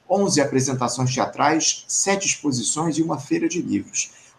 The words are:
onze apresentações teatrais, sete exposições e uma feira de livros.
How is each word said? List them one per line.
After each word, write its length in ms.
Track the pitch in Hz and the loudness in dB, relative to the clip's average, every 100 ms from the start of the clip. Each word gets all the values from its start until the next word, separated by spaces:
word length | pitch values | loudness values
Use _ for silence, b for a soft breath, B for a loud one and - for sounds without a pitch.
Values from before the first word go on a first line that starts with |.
| - | -2
onze 320 | 190 196 147 | 0 2 2
apresentações 720 | 139 131 139 127 123 - 127 | 2 2 0 0 -2 0 0
teatrais, 720 | 127 98 - 143 160 - - - | 0 -2 2 2 2 2 -2 -4
sete 380 | - 196 196 - | -2 0 2 0
exposições 720 | - 151 123 113 151 165 151 | -2 -2 0 -2 0 0 0
e 40 | |
uma 160 | 160 143 | 0 -2
feira 300 | - 170 165 | -2 -2 0
de 120 | 175 | -2
livros. 520 | 113 101 - - - B B | -2 -2 -2 -6 -6 B B